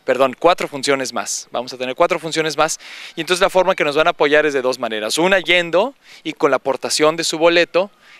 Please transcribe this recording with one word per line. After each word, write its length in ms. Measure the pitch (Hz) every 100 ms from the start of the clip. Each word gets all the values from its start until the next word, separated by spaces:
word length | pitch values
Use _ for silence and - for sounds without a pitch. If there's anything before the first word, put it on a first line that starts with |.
perdón, 300 | - 127 135 120
cuatro 300 | 165 180 170
funciones 460 | 139 131 139 127
más. 340 | 120 101 - -
Vamos 200 | 120 127
a 40 | 127
tener 160 | 127
cuatro 240 | 131 170 175
funciones 380 | 165 156 156 143
más 240 | 156 - - - -
y 60 | -
entonces 200 | 160 180
la 100 | 185
forma 260 | 185 180 185
que 80 |
nos 100 | 156
van 140 | 143 165
a 20 |
apoyar 360 | 170 151 151 151
es 60 |
de 100 | 139
dos 180 | 127 127
maneras. 360 | 123 110 107 113
Una, 220 | 180 196
yendo 560 | 151 175 170 165 240 - - -
y 80 | 156
con 180 | 151 151
la 60 | 131
aportación 580 | - 127 127 - 151
de 80 | 160
su 160 | 156 165
boleto, 540 | 165 170 170 170 196 _ - -